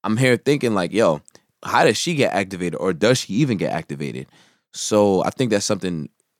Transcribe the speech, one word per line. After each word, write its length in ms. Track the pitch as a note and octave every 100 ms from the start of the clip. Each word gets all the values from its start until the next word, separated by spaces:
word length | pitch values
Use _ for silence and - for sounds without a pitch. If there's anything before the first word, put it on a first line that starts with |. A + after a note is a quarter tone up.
I'm 120 | G2+ A2
here 200 | C3 A#2+
thinking, 360 | C3 C#3+ A#2+
like, 200 | G2+ E2+
"Yo, 280 | F#2+ G2 D2 - _ _ _ -
how 180 | A#2+
does 140 | D#3+ G#2
she 180 | E3+ D3
get 160 | A2
activated, 420 | G2 F#2+ F#2 F2 -
or 140 | F#2
does 240 | D#2+ G#2+ B2+
she 160 | -
even 240 | D#3+ C#3+ F#2+
get 160 | E2
activated?" 540 | E2+ - C#2+ C#2+ A#1+ C2+ _ _ _ _
So 500 | - - G#2+ G#2 F#2
I 60 | F#2
think 180 | - B2
that's 140 | G#2 -
something 440 | G2 F#2 E2 D2 _ _